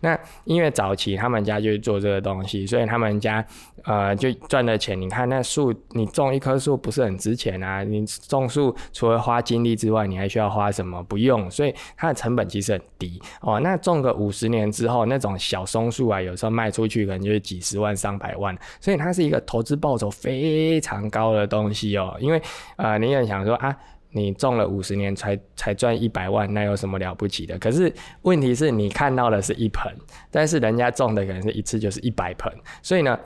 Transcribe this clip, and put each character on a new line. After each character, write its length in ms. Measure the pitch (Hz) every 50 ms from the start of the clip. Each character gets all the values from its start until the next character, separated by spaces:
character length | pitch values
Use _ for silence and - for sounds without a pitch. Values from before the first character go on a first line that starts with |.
那 180 | - 185 165 147 - - - - -
因 180 | - 160 170 165
为 80 | 151
早 240 | 127 - 101 95 98
期 220 | 95 - 110 98
他 120 | 95 104 120
们 140 | 123 110 104
家 160 | 104 107 104
就 100 | 107 110
是 80 | 107 104
做 220 | 104 - 104 101
这 80 | 98 104
个 120 | 101 95
东 220 | 98 98 98 95 95
西， 200 | 98 - 101 95
所 140 | 95 120 120
以 60 | 120
他 100 | 110 113
们 220 | 117 113 107 104 104
家， 240 | 101 117 107 110 110 - - - - - - - -
呃， 320 | - 110 104 101 98 101
就 160 | 101 131 131 123 - - -
赚 160 | - 135 123
的 140 | 117 110 107
钱。 200 | - - 101 95
你 100 | 92 92
看 180 | 95 120 127 123
那 140 | 131 131 123
树， 320 | - - 156 147 127 117 - - -
你 160 | - 120 110
种 280 | 101 - - 147 135 135
一 40 | 135
棵 200 | 131 139 131 135
树 180 | 131 147 139
不 140 | 127 - -
是 140 | 107 - 127
很 140 | 107 92 95
值 180 | - 107 117
钱 260 | 120 - 110 92 92 95
啊， 200 | 95 95 98 98
你 220 | 104 107 107 107
种 420 | 107 - - - - 143 135 135 120
树 260 | 123 147 143 131 117 - - - -
除 180 | - - 117
了 80 | 113 113
花 240 | 107 127 120 120 120
精 200 | - 120 117 117
力 140 | 117 117
之 160 | 107 - 110 110
外， 140 | 110 107
你 100 | 98 95
还 100 | 92 98 98
需 100 | - 117
要 100 | 107 101
花 240 | 92 107 101 104 98
什 140 | - 92
么？ 160 | 90 90 87 87
不 160 | - 107 101
用， 320 | 113 131 131 113 98 90
所 160 | - - 147
以 80 | 143 - - - - -
它 120 | - - 165
的 60 | 139
成 200 | - - 117 123
本 140 | 120 101 90
其 140 | 92 101 98
实 100 | 110 104
很 80 | 92 - - - _
低 220 | - 90 85 92 - - - -
哦。 200 | - - 107 107
那 160 | 131 175 190
种 240 | 165 - 190 175 156
个 140 | 131 127 -
五 180 | - 104 104 98
十 160 | - - 110
年 240 | 117 113 107 104 104
之 160 | - 117 113
后， 160 | 120 123 113
那 140 | 110 131 139
种 200 | 123 104 98 92
小 280 | - - - 92 92
松 240 | - - 117 113 117
树 180 | 117 - 131 117
啊， 140 | 104 95 92
有 120 | 90 90
时 120 | 92 -
候 40 | 110
卖 200 | 113 117 113 107
出 180 | 101 - 110 110
去 160 | 107 117 107
可 80 | 95 95
能 80 | 92
就 100 | 98 101
是 80 | 107 104
几 220 | 98 - 95 90
十 180 | 87 - - 98
万、 160 | 104 104 104
上 240 | 95 - 104 101 98
百 160 | - - -
万， 200 | - 101 98 92 92 - - - -
所 140 | - - 196
以 20 |
它 160 | 156 147 175 180
是 100 | 185 170
一 60 | 147
个 100 | 151 - -
投 200 | - - 117 117
资 140 | - 147
报 220 | 143 160 151 135 113
酬 120 | 110 101
非 680 | 104 - - - 135 131 147 160 151 156 156 160 165 156
常 300 | 139 - 110 101 101 107
高 240 | - 110 110 113 110
的 120 | 107 104
东 280 | 101 107 107 107 104 104
西 200 | - - 107 101 98
哦。 180 | 95 92 95 101
因 120 | 120 143 165
为， 80 | 160 156 - - - - - -
呃， 200 | - 107 110 107 107
你 120 | 113 120
也 160 | 139 139 123
想 180 | 107 101 98 95
说 100 | 104 117
啊， 200 | 123 - 135 139 - - - - - _ - -
你 200 | 110 104 101 98
种 240 | - - 131 123
了 100 | 117 104
五 160 | 90 95 98 95
十 140 | - 98
年 180 | 101 101 98 98
才， 240 | 98 - 104 101 98 - - -
才 180 | - - 113 101
赚 260 | - - 120 117 113
一 80 | 117 113
百 220 | - - 92 92
万， 220 | 101 107 104 98 101
那 100 | 104 104
有 100 | 101 101
什 140 | 98 - 98
么 100 | 95 95
了 160 | 95 92 92
不 140 | - 107 101
起 160 | - - -
的？ 140 | - 85 -
可 120 | - 113
是 220 | 120 160 185 165 - - - - - - -
问 180 | 185 185 160
题 140 | 135 127 123
是 160 | 120 156 156
你 180 | 123 107 104 101
看 260 | 98 - 147 143 131
到 140 | 127 123 120
的 140 | 107 101 98
是 100 | - -
一 140 | - 113 110
盆， 240 | - - - - - - - - - - - -
但 180 | - 151 156 156
是 100 | 165 156
人 160 | 120 110 113
家 160 | 120 123 123
种 240 | 120 - 139 117 107
的 120 | 104 98
可 60 | 95 95
能 100 | 92 92
是 80 | 107
一 100 | 117 110
次 180 | 101 - - 110
就 120 | 107 101
是 100 | 95 104
一 100 | - 123
百 220 | 110 - 92 87 90
盆， 160 | - - - - - - - - - -
所 140 | - 185
以 60 | 185 160
呢 160 | 135 120 - -